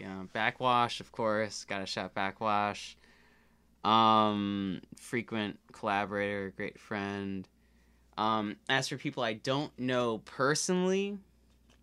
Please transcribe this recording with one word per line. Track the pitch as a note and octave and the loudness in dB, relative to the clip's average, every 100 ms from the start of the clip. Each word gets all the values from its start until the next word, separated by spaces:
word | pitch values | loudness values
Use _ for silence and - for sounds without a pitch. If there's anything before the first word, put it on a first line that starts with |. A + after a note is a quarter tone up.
| G2+ | -12
Um, | F#2+ F#2 | -12 -8
Backwash, | A2+ A2+ - B2+ B2 A#2+ - | -2 -2 2 2 4 2 -2
of | - | -10
course. | - A2 G#2+ G#2+ - - | -2 0 0 -2 -6 -6
Gotta | G2+ F#2+ | -6 -4
shout | A#2 F#2 | -4 -4
Backwash. | G#2 G2 - A2 G#2 G#2 G2 - - - - - _ _ _ _ _ | -2 -4 -2 0 2 2 -2 -10 -16 -20 -20 -20 _ _ _ _ _
Um, | G2+ A2 A2 A2 G#2+ G#2 G2+ G2+ G2 F2 - - | 4 6 8 8 6 2 0 -2 -2 -4 -8 -18
frequent | - A#2+ G#2 A2+ G#2 - - | -6 -6 -4 -4 -4 -6 -16
collaborator, | - A2 G2+ G2 G2+ G2+ G2+ G2 - | -6 0 0 0 -2 -2 -2 -6 -6
great | G#2 - | -10 -10
friend. | - G#2 G2 G2+ G2 G2 - _ _ _ _ _ _ - | -8 -4 -4 -4 -4 -6 -10 _ _ _ _ _ _ -2
Um, | A2 A2 G#2 - - | 0 2 -2 -6 -2
as | C3 C3+ | 0 0
for | C3+ | -6
people | C#3+ C3+ | -6 -4
I | A#2 | -4
don't | A2 C3 C3+ D3+ - | -2 -2 -2 -2 -4
know | B2+ B2+ A#2+ A2 - | -2 0 0 -2 -6
personally, | - C3+ D3+ - F3+ F#3 F#3+ G3+ G3+ - _ _ _ _ - | 0 0 2 0 2 2 0 -2 -6 -12 _ _ _ _ -20